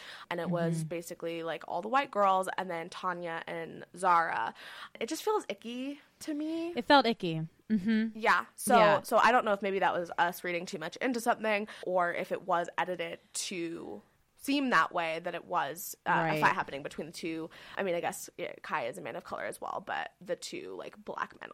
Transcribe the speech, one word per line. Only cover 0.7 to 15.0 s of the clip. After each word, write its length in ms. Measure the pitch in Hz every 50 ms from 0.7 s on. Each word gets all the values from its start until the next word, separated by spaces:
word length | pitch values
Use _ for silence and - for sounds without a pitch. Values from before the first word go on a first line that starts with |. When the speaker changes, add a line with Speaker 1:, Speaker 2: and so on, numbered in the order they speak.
| 170 160
Speaker 2:
Mm-hmm. 80 | 160 151
Speaker 1:
basically, 540 | 175 165 170 - 175 - 170 165 165 165
like, 220 | 165 165 151 165 -
all 140 | - - 175
the 80 | 202 220
white 220 | 247 277 277 262
girls 400 | - 208 202 190 190 190 190 - - -
and 120 | 190 185
then 200 | 170 165 165 180
Tanya 520 | - - - 185 175 175 175 165 165 165 - 160
and 380 | 170 165 165 160 165 160 - _ -
Zara. 560 | 175 190 180 175 170 160 170 - - 113 - - - - - - - - - _ -
It 80 | 226 226
just 140 | 320 - -
feels 220 | 427 427 392 - -
icky 520 | 208 - - 233 240 247 262 277 285 302 - _ _ -
to 140 | - 311 302
me. 400 | 294 311 311 330 330 330 339 349
Speaker 2:
It 80 | 247 -
felt 220 | - 294 269 247
icky. 360 | 233 226 - 190 170 160 160 160 - _ _ _ -
Mm-hmm. 360 | 214 185 175 226 220 220 226 226 214
Speaker 1:
Yeah. 300 | 220 220 214 180 185 226 - _
So, 200 | - - 220 247
Speaker 2:
Yeah. 240 | 226 214 208 151 143
Speaker 1:
so 140 | - - 240
I 160 | 214 - 220
don't 140 | 247 240 226
know 80 | 220 202
if 80 | 202
maybe 160 | 208 196 190 190
that 160 | 180 156 -
was 160 | 180 170 170 - -
us 260 | 170 175 180 - -
reading 220 | 180 170 170 180
too 120 | - 202 160
much 180 | 156 175 -
into 220 | - - 269 240 233
something 460 | 226 240 208 214 214 220 208 202 214 - - - -
or 280 | 185 180 185 175 175
if 180 | - - 185 -
it 160 | 185 - 175
was 220 | 190 175 170 175 - -
edited 440 | - 170 180 185 175 165 165 180 - _ _ - - - -
to 540 | 202 170 170 165 170 170 - - 202 208 - _ _ _ _ _ _ _
seem 300 | - 277 277 285 269 247
that 240 | 190 160 156 - -
way, 260 | 175